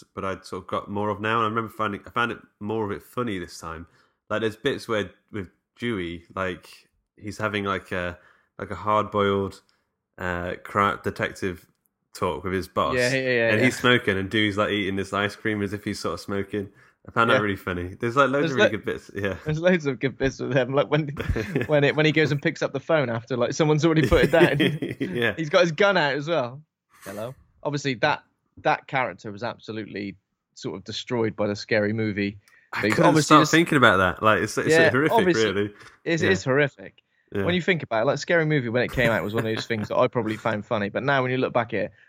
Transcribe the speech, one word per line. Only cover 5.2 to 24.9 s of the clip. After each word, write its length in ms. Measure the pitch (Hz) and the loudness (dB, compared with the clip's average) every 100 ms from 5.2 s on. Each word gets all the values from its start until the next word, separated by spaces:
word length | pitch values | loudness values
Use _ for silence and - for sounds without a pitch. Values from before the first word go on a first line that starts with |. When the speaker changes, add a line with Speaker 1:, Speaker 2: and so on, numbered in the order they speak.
| _ | _
Speaker 1:
with 180 | 107 90 _ _ - | -12 -12 _ _ -10
Dewey, 460 | 120 107 85 87 - 95 | -6 -6 -6 -10 -12 -6
like, 320 | 92 85 - - _ _ _ _ | -6 -6 -12 -20 _ _ _ _
he's 220 | 107 95 | -12 -6
having, 260 | 107 101 | -4 -2
like, 280 | 101 95 - | -2 -4 -4
a, 260 | 95 87 87 _ _ _ - | -6 -6 -8 _ _ _ -14
like, 140 | 95 | -10
a 40 | 95 | -6
hard-boiled, 840 | 104 107 101 104 101 98 98 - _ _ _ _ _ - | 0 0 2 0 2 2 -2 -6 _ _ _ _ _ -8
uh, 360 | 90 87 87 - | -4 -4 -4 -8
cri-, 340 | - 107 101 65 | -4 2 2 2
detective 600 | - 98 110 - 98 87 - _ _ _ _ - | -4 -4 -4 -4 -6 -6 -14 _ _ _ _ -6
talk 280 | 92 73 | -4 -4
with 100 | 92 | -4
his 140 | 92 82 | -4 -4
boss. 280 | - 82 127 | -2 0 0
Speaker 2:
Yeah, 180 | 123 | 0
yeah, 60 | 135 | 0
yeah, 300 | 131 123 113 | 0 2 2
Speaker 1:
And 80 | 107 | 4
Speaker 2:
yeah. 60 | 123 | 2
Speaker 1:
he's 120 | - | 2
smoking 400 | 123 123 - 95 | 4 4 4 -2
and 120 | 98 | 0
Dewey's, 280 | 110 107 98 | 0 0 0
like, 140 | 101 | 0
eating 240 | 104 95 98 | 0 -2 -4
this 180 | 95 | -4
ice 220 | 98 101 - | -2 -2 -2
cream 260 | 113 107 | -4 -2
as 120 | 101 | -4
if 100 | 104 | -6
he's 160 | - 98 | -6 -6
sort 160 | 104 85 | -6 -6
of 40 | |
smoking. 500 | - 101 98 104 98 _ _ _ - | -6 -6 -4 -6 -8 _ _ _ -6
I 40 | |
found 180 | 117 117 | 2 4
that 60 | 110 | 4
Speaker 2:
Yeah. 60 | |
Speaker 1:
really 140 | 104 95 | 2 -4
funny. 400 | - 90 90 101 | -4 -6 -6 -6
There's, 200 | 120 120 | -2 2
like, 120 | 135 | 2
loads 120 | 139 | 2
Speaker 2:
There's 100 | 156 | 0
Speaker 1:
of 60 | 127 | 2
really 100 | 214 | 0
Speaker 2:
lo-, 20 | |
Speaker 1:
good 140 | 104 87 | 0 -6
bits. 260 | 69 - - | -8 -8 -6
Yeah. 200 | 98 92 - | -4 -4 -6
Speaker 2:
there's 140 | 156 | 0
loads 240 | 175 185 143 | 2 2 0
of 140 | 127 | -4
good 160 | 135 - | -4 -2
bits 220 | 131 - | -4 -4
with 100 | 123 | -2
him. 200 | 131 127 | 0 0
Like, 160 | 139 123 | 0 0
when, 160 | 151 151 | 0 -2
Speaker 1:
<laughs> 600 | 143 - 117 107 147 120 | -6 -4 -4 -2 -4 0
Speaker 2:
when 180 | 151 143 | 2 4
it, 100 | 139 | 4
when 100 | 156 | 2
he 60 | |
goes 220 | 156 151 | 4 2
and 80 | 143 | 2
picks 200 | 170 - | -2 -2
up 120 | 143 | -4
the 80 | 135 | -4
phone 280 | - 160 127 | 0 0 0
after, 280 | 113 113 127 | -4 -4 -2
like, 160 | 123 | -2
someone's 320 | 139 156 156 165 | 2 2 4 4
already 240 | 156 135 | 4 4
put 160 | 160 131 | 4 4
it 60 | |
down. 260 | 165 143 143 | 6 4 4
Speaker 1:
<laughs> 580 | 147 147 - | 0 0 -6